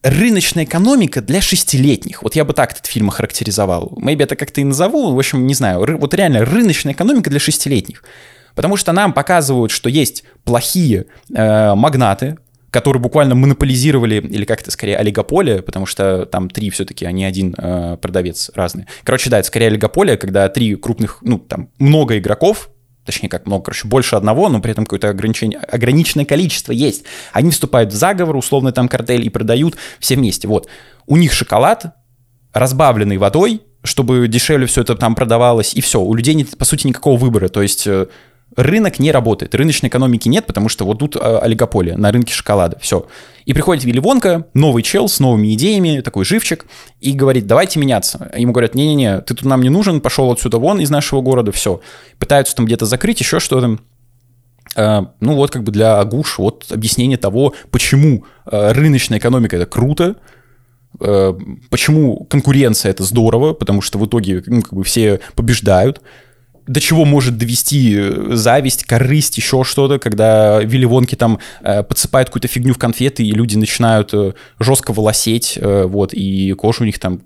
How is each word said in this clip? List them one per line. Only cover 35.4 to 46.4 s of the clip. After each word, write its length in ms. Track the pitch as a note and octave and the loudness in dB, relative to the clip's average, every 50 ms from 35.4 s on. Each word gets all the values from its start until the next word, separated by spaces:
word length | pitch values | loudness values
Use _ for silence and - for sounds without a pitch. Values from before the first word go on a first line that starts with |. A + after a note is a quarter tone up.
| A#2+ B2 A#2+ A2+ G#2 - - | 4 4 4 2 0 -2 -2
и 60 | - | -4
всё. 220 | C3+ - - A#2 | -2 0 0 0
У 120 | F#2 F#2 A2+ | 0 0 0
людей, 180 | A#2 A#2 D3+ D#3 | 0 2 2 2
не, 100 | D#3 C#3 | 2 0
по 220 | - - _ C3+ | -2 -4 _ -2
сути, 200 | - E3 C#3+ - | -2 -2 0 -2
никакого 320 | C#3 B2 - - D3 C3 | -2 -4 0 2 2 2
выбора. 300 | A#2+ B2+ B2+ A#2 G#2 F#2+ | 4 2 2 2 2 0
То 140 | F2+ - G#2 | 0 0 0
есть, 260 | G2+ G2 - - - | 0 0 -2 -4 -2
э, 200 | G2+ G2 F#2+ F#2+ - - - _ _ _ _ _ _ - | -2 0 0 -2 -4 -8 -20 _ _ _ _ _ _ -2
рынок 420 | - A#2 C3+ F3+ A3 A3 F#3 - - | 0 0 2 2 2 0 0 0 0
не 120 | C#3+ D3+ | 0 2
работает, 420 | D3 C3 A#2 A2+ G#2+ - - - - | 2 2 2 0 -2 -2 -4 -4 -2
рыночной 340 | - C#3 D#3+ C#3 - - C3+ | 0 0 0 0 0 -2 -2
экономики 400 | - B2+ C3+ B2+ A#2+ A2 - A#2+ | 0 0 2 2 0 0 2 2
нет, 160 | - A2+ A2+ | 0 0 0
потому 240 | - - G2 G#2 A2 | -2 -4 -2 -2 -2
что 160 | - - G#2 | -2 -2 -2
вот 140 | F#2 A2 A2 | -4 -2 -2
тут, 160 | C#3+ D3 - | -4 -6 -4
э, 240 | - - A2 A2+ A2 | -2 0 0 0 2
олигополия 560 | - A2+ A2 A2 A#2 A2+ - G#2 F2+ E2+ F2 | 2 0 2 2 0 0 0 -2 -2 0 -2
на 140 | G2+ G#2 G2+ | 0 0 2
рынке 220 | A2 A#2+ A#2+ - - | 2 2 0 0 -4
шоколада, 440 | - - - G#2 G2+ F2+ E2+ D#2+ - | -8 -2 -2 0 0 0 0 -2 -6
всё. 260 | - - G2+ F2 - - - - - - - - _ | -6 -4 -4 -4 -4 -6 -20 -20 -20 -20 -20 -16 _
И 80 | - C3 | -4 -2
приходит 300 | D3+ D3 F#3+ F3+ C#3+ B2+ | 0 2 0 0 0 0
Вилли 160 | B2 A#2 C3 | 0 0 0
Вонка, 460 | C#3 G#3+ C4+ B3+ - F#3+ F3 E3 D#3+ _ _ | 2 2 2 2 2 2 0 0 -4 _ _
новый 300 | C3+ D3+ D#3 B2+ A#2+ - | 2 4 4 4 2 0
чел 240 | - - G3+ - | 0 0 0 0
с 120 | G3+ - - | 0 0 2
новыми 340 | C#3+ C3 A#2+ G#2+ G#2+ G#2+ A2 | 2 2 4 2 2 2 0
идеями, 480 | G#2+ C#3 G3+ G#3+ G3 F3+ E3 D3+ C3+ | 0 0 0 2 2 2 0 0 -2
такой 240 | - - - G2 F#2+ | -4 -6 -4 -4 -2
живчик, 400 | - F#3+ A3 | 0 0 -2